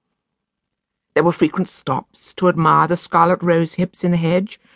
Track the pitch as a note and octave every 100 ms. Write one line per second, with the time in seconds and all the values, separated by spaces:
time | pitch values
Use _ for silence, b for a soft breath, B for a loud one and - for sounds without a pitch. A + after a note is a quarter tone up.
0 | _ _ _ _ _ _ _ _ _ _
1 | _ - E3 E3+ D#3 - - - - C3+
2 | - _ - - F3+ E3 D#3 D3+ D#3 F3
3 | - E3+ E3+ F#3 F3 E3 E3 - F3+ -
4 | F3+ F3 E3 F3+ G3+ - b